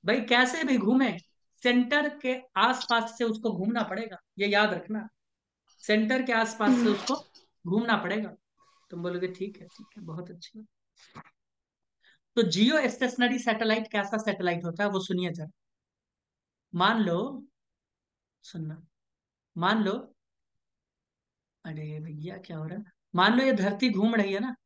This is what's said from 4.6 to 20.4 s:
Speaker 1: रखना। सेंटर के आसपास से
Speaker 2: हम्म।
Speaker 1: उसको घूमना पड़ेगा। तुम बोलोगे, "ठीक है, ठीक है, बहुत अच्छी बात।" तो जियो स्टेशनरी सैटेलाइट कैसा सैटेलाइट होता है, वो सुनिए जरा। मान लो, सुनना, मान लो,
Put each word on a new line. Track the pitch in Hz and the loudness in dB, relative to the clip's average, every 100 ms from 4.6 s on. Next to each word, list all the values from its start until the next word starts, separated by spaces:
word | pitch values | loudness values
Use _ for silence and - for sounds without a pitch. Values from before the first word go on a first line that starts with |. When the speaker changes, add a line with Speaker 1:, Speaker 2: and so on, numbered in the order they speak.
| 214 | 2
Speaker 1:
रखना। | 175 - 214 220 _ _ _ _ _ _ | 0 -6 -8 -8 _ _ _ _ _ _
सेंटर | _ - 214 220 262 | _ 0 2 2 0
के | 254 | 0
आसपास | 226 220 - 226 | 0 0 0 2
से | 247 | 4
Speaker 2:
हम्म। | 226 | 4
Speaker 1:
उसको | 196 - 285 - _ _ _ 170 | 2 -2 -4 -6 _ _ _ -2
घूमना | 202 233 214 | 0 2 0
पड़ेगा। | 180 208 214 - _ _ _ _ _ | 0 -4 -6 -12 _ _ _ _ _
तुम | 175 | -8
बोलोगे, | 175 175 185 | -6 -4 -6
"ठीक | 185 202 202 | -6 -10 -10
है, | - | -20
ठीक | - 214 208 | -20 -20 -18
है, | |
बहुत | 165 160 175 | -14 -12 -14
अच्छी | 175 - 220 | -18 -20 -20
बात।" | 214 _ _ _ - - - _ _ _ _ _ _ _ _ _ _ - | -20 _ _ _ -20 -20 -20 _ _ _ _ _ _ _ _ _ _ 2
तो | |
जियो | 196 175 233 311 254 | 2 4 4 4 0
स्टेशनरी | - 247 - 247 254 | 0 -2 2 2 2
सैटेलाइट | 240 220 220 220 220 | -2 0 0 0 0
कैसा | 208 196 220 | -4 -2 -4
सैटेलाइट | 214 190 180 170 175 | -4 -2 -2 -2 -4
होता | 165 | -2
है, | 208 | -2
वो | 190 | -2
सुनिए | 190 180 180 | -4 -4 -4
जरा। | 170 156 _ _ _ _ _ _ _ _ _ _ _ _ 170 | -6 -12 _ _ _ _ _ _ _ _ _ _ _ _ 2
मान | 190 226 | 2 4
लो, | 190 170 254 269 - _ _ _ _ _ _ _ _ _ | 2 0 -2 -6 -16 _ _ _ _ _ _ _ _ _
सुनना, | - 170 156 160 - _ _ _ _ _ _ - | -14 -10 -8 -10 -18 _ _ _ _ _ _ -2
मान | 175 220 | 2 2
लो, | 196 226 - _ _ _ | 0 -2 -8 _ _ _